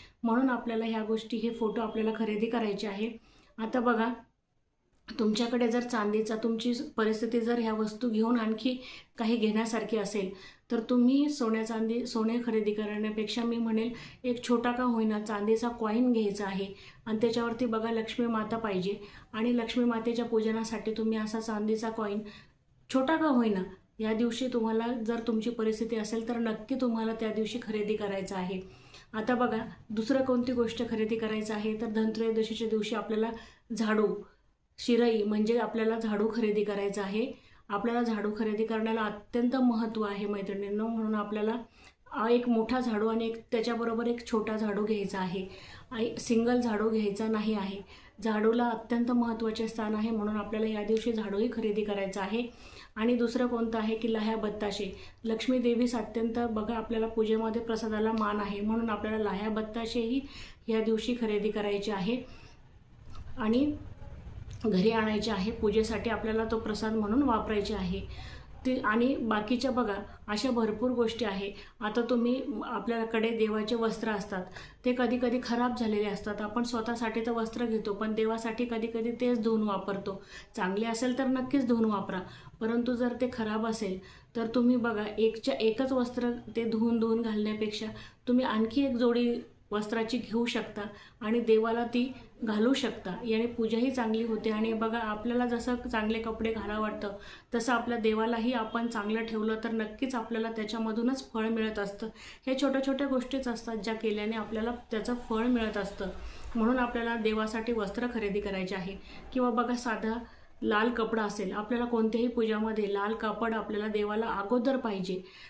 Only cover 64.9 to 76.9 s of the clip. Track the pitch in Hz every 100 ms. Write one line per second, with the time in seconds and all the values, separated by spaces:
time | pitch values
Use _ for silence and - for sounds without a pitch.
64.9 | 226 214 214 226 196 208 226 214 214 220
65.9 | 208 226 208 220 220 226 226 220 208 220
66.9 | 220 202 247 262 214 - 208 208 202 180
67.9 | 190 - - - - - - 262 254 208
68.9 | 226 254 285 220 214 214 254 262 240 208
69.9 | 202 - - - 214 262 240 214 - 254
70.9 | 240 220 - 214 196 202 - - - 214
71.9 | 240 233 240 240 262 285 214 - 208 233
72.9 | 233 226 226 220 214 214 214 214 226 220
73.9 | - 226 202 - 185 180 - - - 247
74.9 | 247 240 247 247 247 226 240 247 226 220
75.9 | 208 208 185 214 202 208 240 233 233 220